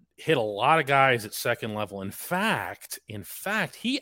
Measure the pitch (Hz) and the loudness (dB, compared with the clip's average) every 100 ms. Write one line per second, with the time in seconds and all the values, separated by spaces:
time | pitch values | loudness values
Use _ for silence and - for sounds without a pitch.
0 | _ - - 147 107 101 131 160 139 139 | _ -6 0 2 2 2 4 4 4 4
1 | 135 120 104 - 123 117 113 104 104 98 | 6 4 -2 -4 -2 -2 -4 -4 -4 -6
2 | 95 - - 180 220 139 90 101 - - | -8 -8 -4 -2 0 0 -4 -10 -14 -14
3 | - 104 90 - 190 214 170 - 233 269 | -12 -12 -12 -10 -4 -2 -4 -4 -4 -4